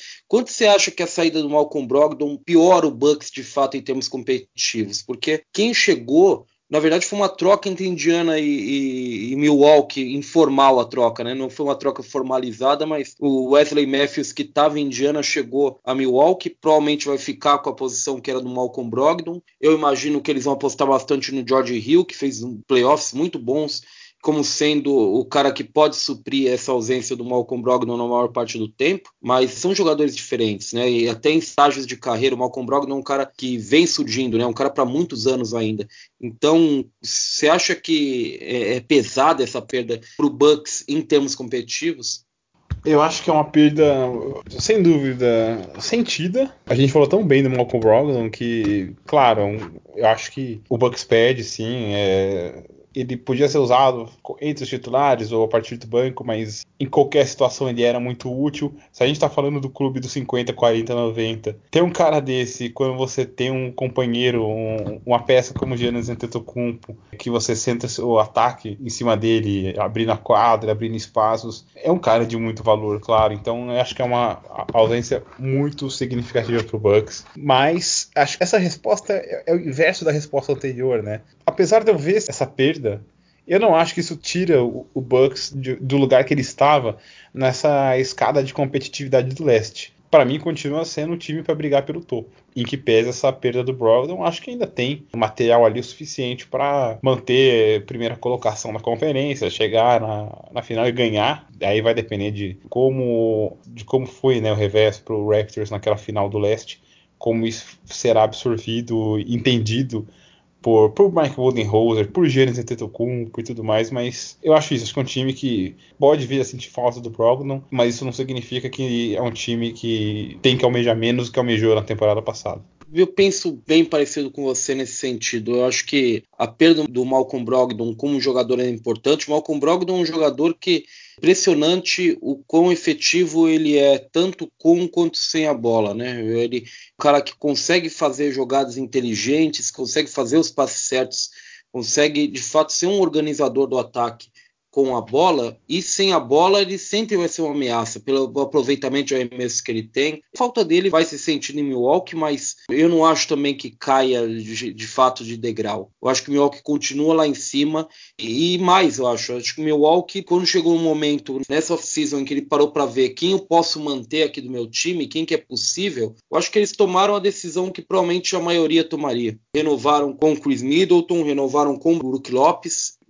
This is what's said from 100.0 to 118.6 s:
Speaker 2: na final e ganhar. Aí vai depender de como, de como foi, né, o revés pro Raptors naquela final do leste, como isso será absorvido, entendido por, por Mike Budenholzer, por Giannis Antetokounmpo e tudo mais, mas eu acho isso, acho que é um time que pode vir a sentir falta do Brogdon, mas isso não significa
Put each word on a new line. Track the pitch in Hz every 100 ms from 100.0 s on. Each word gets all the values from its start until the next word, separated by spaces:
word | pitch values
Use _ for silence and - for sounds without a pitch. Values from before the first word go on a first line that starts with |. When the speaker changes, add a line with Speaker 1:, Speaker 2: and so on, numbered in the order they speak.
| 110 107 107 - -
Speaker 2:
na | 123
final | 113 113 123
e |
ganhar. | 120 117 107 110 147 - -
Aí | 98 107
vai | 113
depender | 117 113 104 104
de | 101 101 98 -
como, | 123 131 131 123 117 113 110 104 - -
de | 117
como | 104 131 131
foi, | - 135 123
né, | 107
o | 107
revés | 104 104 107 101
pro | - 110 104
Raptors | 107 104 - 104
naquela | 104 107 104
final | 104 104 101
do | 104
leste, | 104 110 - - _ _ _ _
como | - 113 113
isso | 113 - - -
será | - 120 110
absorvido, | 110 - 127 113 113 113 120 113 107 107
entendido | 104 120 135 123 107 113 131 113 104 _ _ _ _ _
por, | - 110 107
por | - 202
Mike | 170 147 135
Budenholzer, | 127 120 107 107 117 110 101
por | - 165
Giannis | 131 131 120
Antetokounmpo | 117 117 110 - 120 123 113 117
e |
tudo | 113 117
mais, | 110 110 113
mas | 127 120 123 - -
eu | 156
acho | 156 147 131
isso, |
acho | 113
que | -
é |
um | 131
time | 131 131
que | 131 135 113 92 - _ _
pode | 139 147 123
vir | 135
a | 131
sentir | 127 -
falta | - 123 120
do | 120
Brogdon, | 113 113 131 139 135 135
mas | 127 120 120
isso | 131
não |
significa | 123 131 127 113 127